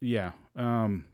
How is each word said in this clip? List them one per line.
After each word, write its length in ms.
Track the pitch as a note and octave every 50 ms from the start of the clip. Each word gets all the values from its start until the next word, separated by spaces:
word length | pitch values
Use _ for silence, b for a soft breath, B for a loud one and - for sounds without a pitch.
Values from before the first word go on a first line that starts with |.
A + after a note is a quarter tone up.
yeah, 300 | C3 A#2+ A#2+ G#2+ F#2+ F2 - - - - -
um, 480 | C3+ A#2+ A#2+ A#2+ A#2 A2+ G#2+ G2+ F2+ - -